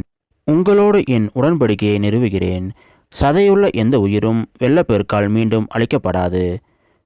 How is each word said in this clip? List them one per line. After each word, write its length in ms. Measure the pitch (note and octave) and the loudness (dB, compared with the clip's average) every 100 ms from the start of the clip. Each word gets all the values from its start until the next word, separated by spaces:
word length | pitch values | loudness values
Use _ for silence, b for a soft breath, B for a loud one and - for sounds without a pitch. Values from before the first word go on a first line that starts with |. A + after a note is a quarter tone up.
| - _ _ _ | -8 _ _ _
உங்களோடு 600 | - D#3 F#3 G3+ G#3 G3+ C#3+ | -2 0 2 2 4 2 2
என் 240 | A#2+ G#2 C3 | 0 -2 -2
உடன்படிக்கையை 640 | C#3+ E3+ A#2+ G2+ G#2 G#2 | 0 2 0 0 0 0
நிறுவுகிறேன். 720 | G#2 A2+ A#2+ F#2+ F2+ F#2 F#2 - b b b - | 0 0 0 -2 -2 -4 -8 -12 b b b -4
சதையுள்ள 500 | C#3+ E3 G3+ G3 G3+ | 0 2 2 2 2
எந்த 300 | - A2 C3 | 0 0 2
உயிரும் 460 | G2 G#2 A2+ A2+ A2 _ | 0 0 0 -2 -4 _
வெள்ளப்பெருக்கால் 720 | B2+ D#3 F3 G#2 G2+ G#2 G#2 | 0 0 0 -2 0 -2 0
மீண்டும் 380 | A2 A2 A2 G#2+ | 0 0 0 -2
அழிக்கப்படாது. 840 | A2+ A#2 C#3+ F#2 F#2 F2+ F2+ F2+ F2 - _ _ _ | -4 -2 -2 -2 -2 -2 -2 -2 -4 -12 _ _ _